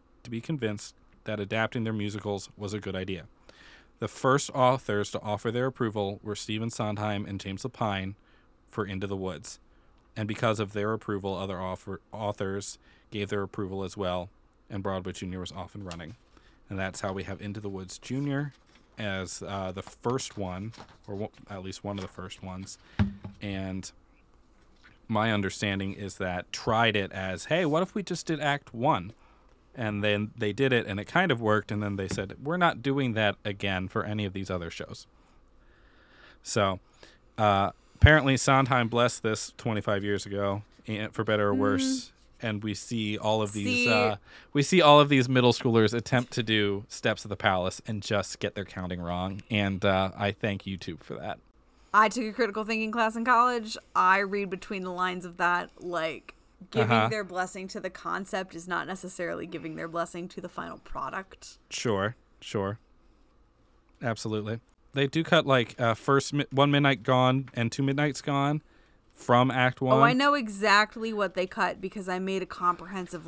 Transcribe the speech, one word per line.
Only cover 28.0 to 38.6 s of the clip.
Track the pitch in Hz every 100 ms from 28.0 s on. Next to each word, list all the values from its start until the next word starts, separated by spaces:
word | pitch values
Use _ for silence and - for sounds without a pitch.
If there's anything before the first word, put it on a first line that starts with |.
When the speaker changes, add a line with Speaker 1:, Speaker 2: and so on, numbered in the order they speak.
Speaker 1:
just | 185 170 -
did | 156
Act | 147 143 -
One?" | 113 131 123 87 - - _ _ _ _
And | - 110 101
then | 104 104 107
they | - 107
did | 101 135
it, | 120 -
and | 101
it |
kind | 104 165 190
of | 117
worked, | 110 107 -
and | 104
then | 104 98
they | 95
said, | - 98 -
"We're | 139 180
not | 175 127
doing | 131 139 131
that | 110 104 98
again | 107 98 101 92 92
for | 113
any | 95 107
of | 101
these | 98 95
other | 92 85
shows." | - - - - _ _ _ _ _ - _ _ _ _ - - -
So, | - 113 98 92 - _ - _ _ -
uh, | 107 98 98 - _ -
apparently | 147 156 135 131
Sondheim | - 135